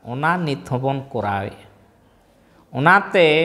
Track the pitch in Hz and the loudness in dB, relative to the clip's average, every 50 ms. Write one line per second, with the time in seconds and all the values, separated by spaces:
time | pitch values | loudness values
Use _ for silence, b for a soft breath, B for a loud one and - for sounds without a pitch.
0 | _ 113 123 135 147 160 175 180 170 151 135 - - - 135 123 131 135 139 135 | _ -12 -8 -4 -2 -2 -2 -2 -2 -4 -4 -6 -6 -6 -6 -4 -2 -2 -4 -4
1 | 135 135 - 117 101 101 101 98 98 104 - - - - _ _ _ _ _ _ | -6 -8 -8 -6 -4 -4 -4 -4 -6 -8 -12 -16 -20 -20 _ _ _ _ _ _
2 | _ b b b b b b b b b b b b b - 123 139 170 185 202 | _ b b b b b b b b b b b b b -6 0 4 4 4 4
3 | 196 - - 190 170 156 151 156 165 | 2 2 2 4 4 4 4 4 2